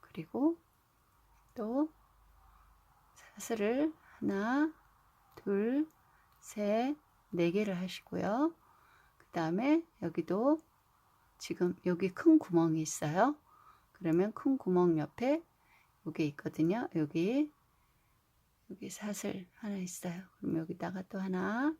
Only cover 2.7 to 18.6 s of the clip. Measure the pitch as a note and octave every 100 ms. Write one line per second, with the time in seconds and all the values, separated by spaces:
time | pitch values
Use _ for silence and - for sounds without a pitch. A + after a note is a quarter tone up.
2.7 | _ _ _ _ - - - - A3+ G#3
3.7 | B3 D#4 - - - G3 G3 G#3+ C4+ D#4
4.7 | - _ _ _ _ _ - - G3 G#3+
5.7 | C4+ D#4 _ _ _ _ _ - - G#3
6.7 | A3 B3+ D4 _ _ _ F3 E3+ F#3 G#3
7.7 | F3+ F#3 - - F3+ F#3 A3 D#4 E4+ _
8.7 | _ _ _ _ _ _ - D#3+ F3 C4
9.7 | D#4+ E4 _ E3+ E3 E3 F#3 B3+ D#4 -
10.7 | _ _ _ _ _ _ _ - - F3+
11.7 | F3+ - F3 F#3+ - E4+ D#4+ - E3+ E3
12.7 | D#3+ D#3 - D3 E3 A#3+ D4+ _ - -
13.7 | - _ - F3 E3 G3+ - C#4+ C4 -
14.7 | F3+ F3+ D#3+ D3 - A#3+ D#4 - _ _
15.7 | _ _ _ - D#3 D3+ D3 D#3+ D#3 D#3+
16.7 | G#3 B3 E3 D3+ E3 F3+ C4 D4+ _ _
17.7 | _ _ _ _ _ _ _ _ _